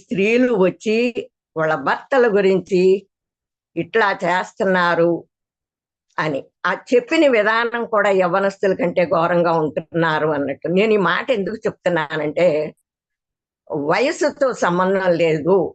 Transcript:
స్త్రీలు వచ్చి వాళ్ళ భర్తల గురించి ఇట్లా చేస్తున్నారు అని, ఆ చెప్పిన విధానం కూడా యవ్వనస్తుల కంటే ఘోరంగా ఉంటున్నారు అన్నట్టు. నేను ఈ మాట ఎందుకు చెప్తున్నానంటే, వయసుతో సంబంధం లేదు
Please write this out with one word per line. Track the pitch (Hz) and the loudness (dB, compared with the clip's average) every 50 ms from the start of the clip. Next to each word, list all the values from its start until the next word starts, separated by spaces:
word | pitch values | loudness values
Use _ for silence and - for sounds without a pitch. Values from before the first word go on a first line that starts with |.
స్త్రీలు | - - - 165 196 214 226 247 254 247 240 196 185 | -6 -6 -4 -2 0 2 2 2 2 2 2 2 2
వచ్చి | 180 175 - - 220 214 226 240 247 233 - - - _ _ _ _ - | 0 0 -2 -4 -2 0 0 0 -2 -4 -6 -10 -12 _ _ _ _ -6
వాళ్ళ | 160 160 156 156 156 135 165 | -4 -2 -2 -2 -2 -2 -2
భర్తల | 220 - - - - 254 240 240 196 | -4 -4 -4 -2 2 2 2 4 2
గురించి | 202 196 190 190 185 180 - 202 180 180 190 190 190 - _ _ _ _ _ _ _ _ _ _ _ _ _ _ | 2 2 2 2 0 0 0 0 2 4 4 2 2 -2 _ _ _ _ _ _ _ _ _ _ _ _ _ _
ఇట్లా | 165 165 170 - 226 220 202 190 - - | -8 -8 -4 -2 0 0 0 0 -2 -2
చేస్తున్నారు | 170 175 185 202 - - - 220 196 185 180 175 175 170 165 170 170 170 160 - _ _ _ _ _ _ _ _ _ _ _ _ _ _ _ _ _ _ - | -2 -2 -2 -4 -6 -6 -4 -2 0 2 2 2 2 2 2 2 0 0 -2 -6 _ _ _ _ _ _ _ _ _ _ _ _ _ _ _ _ _ _ -6
అని, | 160 156 143 131 - _ _ _ - | -4 -4 -4 -6 -8 _ _ _ -6
ఆ | 175 196 185 - - | -6 -6 -6 -2 0
చెప్పిన | - 247 247 - 330 320 320 285 254 220 | 0 0 0 0 0 2 2 4 4 2
విధానం | 208 208 220 226 233 233 226 240 233 233 226 | 2 2 0 0 -2 -2 -4 -6 -6 -2 -2
కూడా | 208 196 202 196 185 185 | 0 2 2 2 2 2
యవ్వనస్తుల | 175 170 190 196 196 196 - - 196 185 - | 0 0 0 -2 -2 -2 -2 -2 -2 -2 -2
కంటే | 175 175 170 185 175 156 147 | -2 -2 0 0 0 0 0
ఘోరంగా | 170 165 175 180 170 175 170 165 165 156 | 0 0 0 0 0 2 2 0 0 -2
ఉంటున్నారు | 147 - - 165 - - 170 165 165 156 151 147 156 151 | -2 -4 -8 -10 -6 -4 -2 0 0 0 0 0 -2 -2
అన్నట్టు. | 143 143 131 147 - - 156 170 | -2 -4 -4 -6 -6 -6 -2 0
నేను | 190 208 226 214 214 | 0 2 2 2 2
ఈ | 185 165 | 2 0
మాట | 175 - 240 - 262 208 | 0 -2 -2 -2 -2 -2
ఎందుకు | 190 - 220 - - | -4 -6 -8 -6 -6
చెప్తున్నానంటే, | 202 - - - 180 175 165 156 143 156 156 151 151 147 170 170 180 147 151 151 165 - _ _ _ _ _ _ _ _ _ _ _ _ _ _ _ _ _ _ - - 156 139 147 | -8 -8 -4 -4 -2 -2 -2 -2 -4 -4 -6 -6 -4 0 0 2 2 2 0 -2 -6 -10 _ _ _ _ _ _ _ _ _ _ _ _ _ _ _ _ _ _ -8 -6 -4 -2 -2
వయసుతో | 170 202 240 294 349 - 359 294 - - 277 254 - - 233 | 0 0 0 0 0 -2 -2 -2 -2 0 -2 -2 0 0 -2
సంబంధం | 185 175 180 185 185 196 190 185 185 170 160 170 | 0 0 0 0 0 0 0 0 0 0 2 2
లేదు | 165 156 160 139 165 190 196 160 - - | 0 0 0 0 2 2 2 2 -2 -4